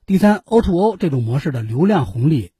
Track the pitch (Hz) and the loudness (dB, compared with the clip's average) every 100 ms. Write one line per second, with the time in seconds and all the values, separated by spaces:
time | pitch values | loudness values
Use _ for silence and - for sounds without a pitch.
0 | - 190 208 208 - 226 196 175 214 190 | -2 2 4 2 0 0 2 0 0 -2
1 | 175 135 113 131 165 127 110 120 190 202 | -2 -2 -2 -4 -4 -6 -6 0 2 2
2 | 110 104 135 151 92 _ | -2 -2 0 0 -2 _